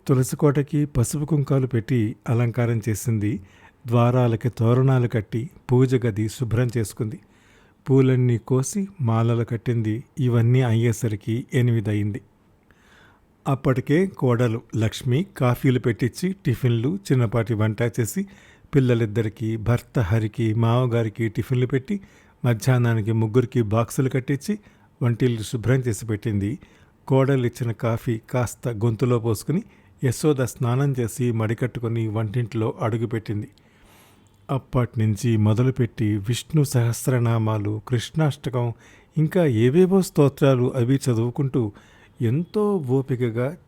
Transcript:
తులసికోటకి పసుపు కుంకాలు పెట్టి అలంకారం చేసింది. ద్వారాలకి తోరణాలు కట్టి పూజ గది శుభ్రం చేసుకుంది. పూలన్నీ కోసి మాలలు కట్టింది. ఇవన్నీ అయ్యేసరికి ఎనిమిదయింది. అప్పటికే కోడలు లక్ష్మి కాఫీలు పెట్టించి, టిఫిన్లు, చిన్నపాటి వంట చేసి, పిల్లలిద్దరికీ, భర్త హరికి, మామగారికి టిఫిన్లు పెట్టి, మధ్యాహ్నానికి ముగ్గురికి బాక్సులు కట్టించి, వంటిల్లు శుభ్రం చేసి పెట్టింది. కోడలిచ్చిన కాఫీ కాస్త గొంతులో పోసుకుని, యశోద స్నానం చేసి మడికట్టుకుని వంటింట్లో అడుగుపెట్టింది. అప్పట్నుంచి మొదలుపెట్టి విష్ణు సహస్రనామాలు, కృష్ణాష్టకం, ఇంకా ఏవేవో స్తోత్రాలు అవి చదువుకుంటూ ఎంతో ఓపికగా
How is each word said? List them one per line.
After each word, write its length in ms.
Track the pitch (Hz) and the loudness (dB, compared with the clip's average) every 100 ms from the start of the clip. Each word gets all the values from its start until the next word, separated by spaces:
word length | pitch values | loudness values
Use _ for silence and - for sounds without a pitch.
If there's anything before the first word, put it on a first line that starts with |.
| - | 0
తులసికోటకి 760 | 131 127 - 147 139 139 147 | 2 2 2 2 2 0 -2
పసుపు 400 | 147 127 120 147 | -2 0 -2 -2
కుంకాలు 420 | 147 147 135 139 127 | -2 -2 0 0 0
పెట్టి 500 | 113 - 123 107 - - | -2 0 0 0 -4 -2
అలంకారం 520 | 117 120 117 117 117 113 | 0 0 0 0 0 -2
చేసింది. 520 | 107 - 110 104 135 - - - _ 117 | -4 -2 -2 -2 -4 -8 -20 -20 _ -2
ద్వారాలకి 600 | 120 120 127 123 113 123 | 2 4 4 2 0 -2
తోరణాలు 600 | - 113 127 131 131 120 | 0 2 4 4 2 2
కట్టి 420 | 117 - 117 139 - - | -2 -4 -6 -8 -10 0
పూజ 340 | 127 131 127 117 | 2 4 2 0
గది 220 | 104 107 | -2 -4
శుభ్రం 420 | - 117 113 123 117 | -4 -2 0 0 -2
చేసుకుంది. 440 | 107 - 110 - - _ _ _ _ _ - | -4 -6 -8 -8 -18 _ _ _ _ _ 2
పూలన్నీ 480 | 135 131 127 123 117 | 4 4 4 2 0
కోసి 500 | - 131 135 202 196 - | 0 -2 0 -4 -6 -4
మాలలు 440 | 113 113 113 117 | 0 2 2 0
కట్టింది. 600 | 113 117 127 117 107 110 - - | -2 -4 -2 -2 -2 -4 -6 -4
ఇవన్నీ 440 | 123 117 117 127 | 0 2 4 4
అయ్యేసరికి 840 | 123 113 120 110 117 104 - 117 - | 4 2 2 0 -4 -4 -4 -6 -2
ఎనిమిదయింది. 640 | 131 123 113 107 104 104 98 - _ _ _ _ _ _ - _ _ _ _ | 0 2 2 0 -2 -2 -6 -12 _ _ _ _ _ _ -20 _ _ _ _
అప్పటికే 600 | - 135 143 127 - 151 190 | -4 -2 0 0 2 0 0
కోడలు 540 | - 131 117 123 113 - 110 | 0 0 2 0 -2 -6 -2
లక్ష్మి 500 | 110 - 127 127 196 - | -2 -2 -2 -2 -2 -2
కాఫీలు 420 | 127 120 139 123 | 0 2 2 2
పెట్టించి, 580 | 123 107 117 - 185 190 - | 0 0 -2 -2 -6 -4 -2
టిఫిన్లు, 520 | 117 123 117 127 196 - | 0 0 0 0 -4 0
చిన్నపాటి 420 | 131 113 117 107 | 0 2 0 0
వంట 280 | 107 107 104 | 0 0 0
చేసి, 440 | 117 - 110 190 196 - - - _ | -2 -2 -4 -4 -8 -12 -20 -20 _
పిల్లలిద్దరికీ, 800 | 143 127 117 110 104 107 - 110 113 | 2 2 2 0 -2 -4 -4 -6 -4
భర్త 420 | 101 120 - - | -2 -2 -2 -2
హరికి, 560 | 87 113 107 - 113 | 0 0 0 -2 -2
మామగారికి 720 | 110 113 120 127 117 113 104 113 | 2 2 2 0 0 -2 -4 -4
టిఫిన్లు 380 | 113 - 127 127 | -4 -4 -2 0
పెట్టి, 340 | 135 - 101 - - _ _ | -2 -4 -8 -8 -20 _ _
మధ్యాహ్నానికి 680 | 123 110 131 127 120 113 104 | -2 0 2 2 2 0 0
ముగ్గురికి 500 | 113 110 123 120 127 | 0 2 2 0 -2
బాక్సులు 460 | 107 110 117 - 131 | 0 0 0 -2 -2
కట్టించి, 480 | 135 127 139 - 208 - _ _ - | -2 -4 -4 -4 -8 -10 _ _ -4
వంటిల్లు 400 | 123 113 127 113 | -2 0 0 0
శుభ్రం 320 | 104 123 110 | -4 -4 0
చేసి 320 | 131 123 104 110 | 0 0 -6 -6
పెట్టింది. 520 | 104 117 104 101 143 - _ _ _ - | -6 -2 -2 -2 -6 -12 _ _ _ 0
కోడలిచ్చిన 680 | 135 131 135 120 - 117 | 2 2 2 0 -2 -6
కాఫీ 480 | 107 113 113 - 110 - | -4 -4 -2 -4 -6 -4
కాస్త 380 | 127 117 - 127 | -4 -4 -6 -8
గొంతులో 500 | 110 117 110 123 120 | -2 -2 0 0 0
పోసుకుని, 440 | 117 107 - 170 - - _ _ | 0 -2 -2 -4 -6 -14 _ _
యశోద 400 | 131 - 156 131 | -4 0 0 0
స్నానం 500 | 120 - 123 127 143 127 | -2 -4 -2 0 0 0
చేసి 320 | 113 - 123 | -4 -2 -2
మడికట్టుకుని 760 | 113 110 117 123 123 117 117 110 | 0 -2 -2 -4 -4 -4 -2 -2
వంటింట్లో 640 | 107 107 123 113 110 110 - | -2 -2 -2 -4 -2 -2 -2
అడుగుపెట్టింది. 680 | 113 113 113 110 110 104 107 - _ _ - - _ _ _ _ - | -2 -2 -2 -4 -4 -6 -8 -14 _ _ -20 -20 _ _ _ _ -6
అప్పట్నుంచి 840 | 135 - 131 117 113 110 101 120 113 | -6 -2 -2 0 0 0 0 0 4
మొదలుపెట్టి 800 | 107 107 131 127 117 - 107 104 | 4 4 2 0 -2 -2 -2 0
విష్ణు 480 | 101 117 - 156 | -2 -6 -2 0
సహస్రనామాలు, 1160 | 139 123 117 110 - 127 117 117 110 110 101 107 - | 2 2 0 0 -2 0 2 2 0 -2 -2 -6 -2
కృష్ణాష్టకం, 840 | 123 - 160 151 - 147 120 120 - - - _ 156 | -4 -2 0 0 -2 -4 -4 -4 -6 -16 -20 _ -2
ఇంకా 280 | 151 185 156 | 0 2 2
ఏవేవో 560 | 110 123 165 185 196 | 4 4 4 4 4
స్తోత్రాలు 720 | 175 - 143 - 143 127 127 135 | 2 4 2 4 4 4 2 0
అవి 180 | 120 | 0
చదువుకుంటూ 800 | 135 135 113 120 135 139 135 107 - - - _ - | 2 2 0 0 -2 -2 0 -2 -6 -20 -20 _ -4
ఎంతో 540 | 117 139 175 214 208 196 | -2 0 -2 -2 0 0
ఓపికగా 800 | 127 135 131 123 123 110 131 175 | 0 -2 0 -2 -2 -2 -4 -6